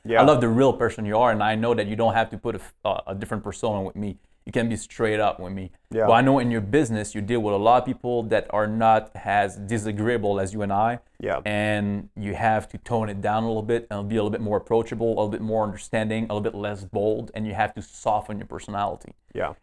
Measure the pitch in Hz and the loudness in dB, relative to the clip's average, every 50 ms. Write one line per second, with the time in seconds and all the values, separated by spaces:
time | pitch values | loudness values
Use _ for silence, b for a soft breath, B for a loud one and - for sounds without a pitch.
0 | - 110 113 110 131 147 151 127 123 113 113 123 135 131 - - 120 110 - - | -4 2 4 6 8 8 6 6 4 2 4 4 4 4 4 2 0 -2 -2 -2
1 | 107 104 107 110 123 123 110 107 104 110 110 110 117 117 117 110 104 101 107 107 | -4 0 2 4 4 4 4 2 2 0 0 2 2 2 2 2 0 -2 0 0
2 | 113 110 101 117 113 - 113 98 - 117 107 113 - - - _ - 101 92 - | 0 2 2 2 0 0 -4 -6 -6 -6 -6 -6 -10 -16 -12 _ -2 -2 -2 -2
3 | - - 95 98 101 - 117 101 - 104 98 - - 110 104 98 95 92 - 98 | -4 -6 -8 -8 -6 -6 -6 -6 -6 -8 -6 -4 -2 -2 -2 -2 -4 -6 -6 -8
4 | 104 101 87 - _ _ _ _ _ 95 - 127 117 117 110 - - - - - | -8 -8 -8 -10 _ _ _ _ _ -4 -2 0 0 0 -2 -4 -8 -10 -4 -2
5 | 110 107 107 107 104 98 - - 92 92 95 95 95 90 - _ _ _ 110 110 | 0 2 2 2 2 0 0 -2 -6 -10 -8 -8 -10 -12 -14 _ _ _ -2 2
6 | 110 104 113 117 131 135 135 139 120 120 117 113 101 98 120 151 143 110 113 107 | 4 6 6 6 6 6 4 4 2 0 0 -2 0 2 2 2 2 2 0 -4
7 | 104 - - 107 98 104 120 117 107 104 101 98 104 113 123 127 123 127 123 - | -4 -6 -6 -6 -2 0 0 0 2 2 2 4 6 6 6 6 4 0 -4 -6
8 | - 123 123 120 110 104 113 104 - - - 107 107 107 110 113 113 113 110 110 | -4 -2 -2 -2 0 0 0 0 0 0 -2 0 0 0 0 2 4 6 6 4
9 | 110 - - - - 101 98 104 101 95 98 107 95 95 117 107 107 110 104 104 | 2 -2 -10 -8 -4 0 2 2 2 0 -2 -8 -6 -4 -4 -2 -2 -4 -4 -2
10 | 107 117 120 113 104 101 101 98 95 92 104 107 101 98 98 101 110 117 120 123 | 0 0 0 0 0 0 0 0 -2 -4 -4 -4 -4 -2 0 0 0 0 -2 -4
11 | - _ _ - - 101 82 67 - 104 104 104 107 107 104 104 101 101 101 101 | -8 _ _ -8 -4 -4 -4 -2 -2 -2 -2 0 0 0 0 0 0 -2 -2 -4
12 | 98 - _ - 98 101 95 107 117 110 110 107 98 - - - - - 123 113 | -6 -10 _ -8 -6 -6 -4 0 0 2 2 0 -2 -6 -10 -14 -6 -4 -2 -2
13 | 110 104 98 98 92 104 107 110 113 113 110 110 104 110 117 117 117 - 107 101 | -2 -4 -4 -4 -2 0 0 0 0 0 -2 -2 -2 0 -2 -2 -2 -4 -8 -6
14 | 101 101 113 110 104 107 110 107 110 104 104 95 - - 113 113 113 - 123 110 | -4 -2 0 0 0 0 -2 -4 -2 -2 -2 -2 0 2 0 0 0 0 -4 -2
15 | 117 113 110 98 107 104 107 - 107 107 110 110 107 104 104 101 - - - 110 | -2 0 0 0 0 -2 -2 -4 -4 -2 0 0 0 -2 -4 -8 -8 -4 -2 -2
16 | 110 107 110 110 113 110 104 104 101 113 - 101 104 104 104 98 98 90 - 104 | 0 0 -2 -2 -2 -2 -2 -2 -2 -4 -4 -4 -6 -6 -6 -8 -10 -6 -2 0
17 | 101 107 107 117 117 - - 107 107 107 95 110 107 104 - 107 - - - - | 2 2 0 0 -4 -8 -8 -8 -6 -4 -2 0 -2 -2 -2 -8 -14 -14 -16 -4
18 | - 117 107 107 - - 107 101 - - - - - - 98 101 101 92 87 - | 0 0 0 0 -2 -6 -8 -10 -10 -10 -12 -12 -10 -6 -4 -2 -2 -2 -4 -6
19 | - - - _ _ _ - - 92 73 - - | -12 -18 -20 _ _ _ -6 -6 -6 -6 -6 -8